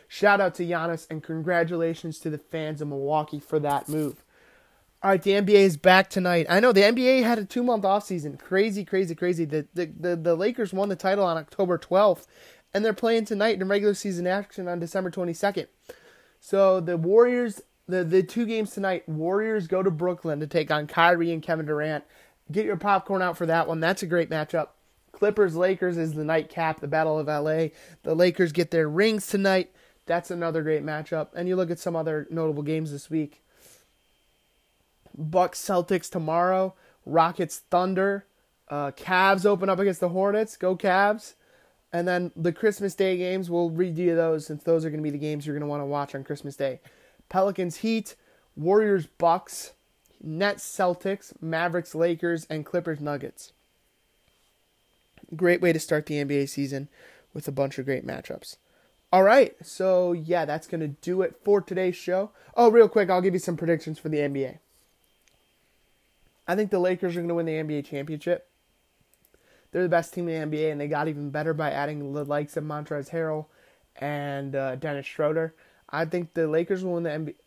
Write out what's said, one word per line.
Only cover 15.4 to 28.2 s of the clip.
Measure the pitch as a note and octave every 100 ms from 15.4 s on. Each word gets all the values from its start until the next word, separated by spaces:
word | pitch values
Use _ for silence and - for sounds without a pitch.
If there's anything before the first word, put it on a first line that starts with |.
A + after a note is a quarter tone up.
| G3+ F#3+ - _ _ - - _ _ _
So | - G3 G3 F#3
the | E3+ F3
Warriors, | E3 G#3+ B3 B3 A#3+ G3+ - _ -
the, | F#3
the | E3+ F#3
two | F#3 A#3 A#3
games | A3+ G#3+
tonight, | - G3 F#3 -
Warriors | D#3 D#3+ G3 A3 G#3+ E3
go | F#3
to | F#3+
Brooklyn | D#3 F3 F3 E3 D3
to | D3+
take | E3+ D3+
on | D3+ D3+
Kyrie | - E3+ F3 E3+
and | E3
Kevin | D#3 D#3+ D3+
Durant. | D3 D3+ D3+ - _ _ _ _
Get | D#3+ G#3+
your | F#3+
popcorn | G3+ G3 - G3
out | F3+ D#3+
for | E3
that | E3 D#3
one. | D#3+
That's | D#3+ G3
a | F3
great | F3 D#3+
matchup. | D#3 D3+ E3 D3 _ _ _ _
Clippers, | - G#3 G#3 G3 D#3+
Lakers | F3+ F#3 F3+ E3+
is | D#3+
the | D#3
nightcap, | D3+ D#3+ D#3 - D#3+ D#3
the | C#3+
Battle | D#3 D#3+ D#3
of | D3
L | D3+ D3+
A. | D#3 D#3+ - - -
The | -
Lakers | D#3+